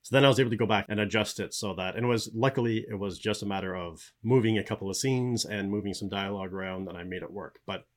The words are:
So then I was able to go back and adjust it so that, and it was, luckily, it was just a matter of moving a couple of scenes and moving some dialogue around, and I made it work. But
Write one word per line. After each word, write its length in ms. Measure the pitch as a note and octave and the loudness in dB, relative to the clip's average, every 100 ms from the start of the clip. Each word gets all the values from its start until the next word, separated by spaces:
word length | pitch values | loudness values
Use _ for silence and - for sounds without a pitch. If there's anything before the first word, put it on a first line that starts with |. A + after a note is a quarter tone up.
So 140 | - C3+ | 0 6
then 80 | |
I 40 | C#3 | 8
was 120 | A#2+ | 6
able 100 | A#2+ | 4
to 60 | G#2+ | 2
go 100 | A2 | 2
back 200 | G#2 - | 2 2
and 100 | G#2+ | 0
adjust 400 | G#2 A2 G#2 - | 2 2 0 -2
it 120 | G2 | -6
so 220 | - G2+ | -6 -6
that, 200 | F#2 F#2 | -4 -4
and 120 | F#2 A#2+ | 0 2
it 20 | |
was, 220 | A#2 - | 2 0
luckily, 520 | A2+ C3+ C#3 A#2 A2 - | 0 0 2 2 0 -4
it 100 | G#2 | -6
was 200 | G2 F2 | -6 -4
just 240 | G#2+ G#2 | -2 -2
a 40 | G2+ | -2
matter 300 | F#2+ F#2 F#2 | -4 -4 -6
of 360 | F2 D#2+ - _ | -8 -10 -18 _
moving 320 | A2+ C3 A2+ G#2+ | 2 4 6 2
a 80 | |
couple 240 | G2 G#2+ G2 | 0 -4 -4
of 80 | F#2+ | -2
scenes 480 | C3+ B2+ B2 A#2 | 0 0 0 -2
and 260 | - G#2 G2 | -2 -2 -2
moving 220 | G#2 G2+ | -2 -2
some 160 | F#2 G2+ | -4 -4
dialogue 460 | G2+ G2 G2+ F#2+ | -4 -2 -4 -6
around, 340 | F#2+ F#2+ F#2 F#2+ | -6 -6 -6 -8
and 80 | F2 | -8
I 80 | |
made 180 | F2+ F2+ | -8 -8
it 100 | - | -8
work. 280 | G2+ F2 - - | -10 -12 -12 -10
But 180 | F#2+ - | -10 -10